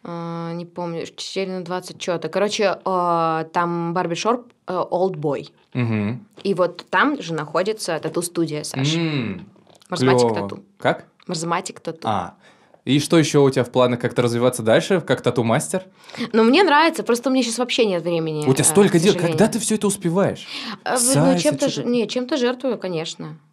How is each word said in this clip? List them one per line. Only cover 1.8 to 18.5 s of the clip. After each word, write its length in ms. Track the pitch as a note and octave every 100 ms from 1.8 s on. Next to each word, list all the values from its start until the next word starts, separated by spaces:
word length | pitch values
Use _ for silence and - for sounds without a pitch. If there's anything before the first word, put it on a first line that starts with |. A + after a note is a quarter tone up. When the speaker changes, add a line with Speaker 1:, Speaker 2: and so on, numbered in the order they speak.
| F3+ -
Speaker 1:
че-то. 280 | - E3+ D#3+
Короче, 480 | F#3+ G#3 G#3 D3+ - -
а, 600 | F#3 F3 E3+ E3 D#3+ D#3+
там 400 | F3+ F3 E3+ E3+
барбершоп, 540 | E3+ F3 E3+ G#3+ B3 - _ -
э, 60 |
Old 420 | F3+ - F3 F#3 D#3+
Boy. 340 | D3+ C3+ - _ _
Speaker 2:
Мгм. 520 | C3 A#2 A2 G#2 B2+ - -
Speaker 1:
И 100 | G3+ F3+
вот 300 | F3 F3 -
там 320 | F#3 B3+ D4
же 120 | E3
находится 680 | D#3 D3+ E3+ F#3+ G#3+ - D#3+
тату-студия 640 | D#3 D#3 E3+ - D#3+ D3
Саши. 340 | D3 C3+ C#3 E3
Speaker 2:
М, 460 | D#3+ C#3+ A2 F#2 G2+ _ _ _ _
Speaker 1:
Марзматик 300 | F3+ B2+ B2+ A#2+
Speaker 2:
клево. 80 | G#2+
Speaker 1:
тату. 280 | G2+ - - _
Speaker 2:
Как? 260 | B2+ E3+ - _ -
Speaker 1:
Марзматик 520 | E3+ E3 F3 G3 -
тату. 200 | - D#3+ -
Speaker 2:
А. 260 | G2+ F2 - _ _ _ _
И 160 | - C#3
что 200 | D3 E3+
еще 240 | D#3 D3
у 60 | C#3
тебя 120 | C3+
в 60 | A#2+
планах, 300 | B2+ B2 A#2+
как-то 240 | A#2+ B2
развиваться 400 | A#2+ A#2 B2 B2
дальше, 380 | A2 C#3+ E3 F#3+
как 200 | - B2+
тату-мастер? 640 | B2 A#2 A2+ A#2+ - F#3 - _ - - A#3+
Speaker 1:
Ну, 100 | A3+
мне 200 | A3+ D4
нравится, 400 | F#4 D4 E4 D#4+
просто 260 | G#3 A#3 C4+
у 40 |
меня 100 | C4
сейчас 160 | A#3 A3+
вообще 260 | B3 - G#3
нет 160 | F3
времени, 380 | E3 E3+ D#3+ D3+
Speaker 2:
У 60 | D3+